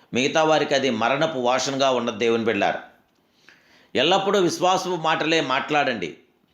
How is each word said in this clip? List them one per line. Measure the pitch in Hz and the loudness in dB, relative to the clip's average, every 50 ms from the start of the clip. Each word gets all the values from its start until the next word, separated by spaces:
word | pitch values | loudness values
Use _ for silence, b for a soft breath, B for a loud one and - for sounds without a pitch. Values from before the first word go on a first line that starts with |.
| B B - | B B -2
మిగతా | 120 131 147 151 160 156 | -2 0 0 2 2 2
వారికి | 156 156 151 147 135 143 | 4 2 2 2 0 0
అది | 131 127 131 | 0 0 0
మరణపు | 117 107 113 120 135 143 160 - - 131 | 0 0 0 0 0 0 0 -2 -2 -2
వాసనగా | 120 120 127 127 - 139 135 131 135 135 | 0 0 0 0 -2 -2 -2 0 2 2
ఉన్నది. | 127 120 117 120 110 | 2 0 -2 -4 -2
దేవుని | 104 120 117 117 113 110 | 0 0 0 2 2 0
బిడ్డలారా, | 113 101 101 95 82 - - - - - _ _ _ _ _ _ b b b b b b b b b b b b b - | 0 0 0 0 0 0 -2 -8 -16 -20 _ _ _ _ _ _ b b b b b b b b b b b b b -2
ఎల్లప్పుడూ | 113 135 165 190 196 196 202 196 202 | 0 2 2 2 2 2 0 2 2
విశ్వాసపు | 180 160 - - 175 180 185 175 180 180 180 | 2 0 0 0 0 2 2 0 -2 -4 -4
మాటలే | 170 160 160 160 156 151 156 165 160 | -2 -2 -2 -2 0 0 0 0 0
మాట్లాడండి, | 143 131 131 139 139 - 151 147 143 135 120 101 87 76 - - _ _ _ _ _ _ | 0 0 -2 -2 -2 0 0 0 0 0 -2 -4 -6 -10 -10 -14 _ _ _ _ _ _